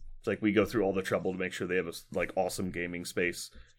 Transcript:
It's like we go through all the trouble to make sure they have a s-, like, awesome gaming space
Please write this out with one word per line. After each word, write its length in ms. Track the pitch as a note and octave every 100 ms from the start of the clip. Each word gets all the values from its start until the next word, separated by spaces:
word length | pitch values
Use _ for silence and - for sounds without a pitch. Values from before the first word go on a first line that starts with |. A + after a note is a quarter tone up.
| - -
It's 80 | -
like 140 | G2
we 120 | G#2+
go 120 | G#2
through 180 | F#2+ A2
all 80 | F#2+
the 80 | F#2+
trouble 300 | - F#2+ F#2
to 60 | F#2
make 140 | F#2
sure 140 | - F2+
they 100 | F#2
have 100 | E2+
a 40 |
s-, 140 | - -
like, 200 | F#2 F2 F#2+
awesome 340 | F2+ - F#2
gaming 340 | E2+ F2 F2
space 460 | F2 - F2 F2 - - -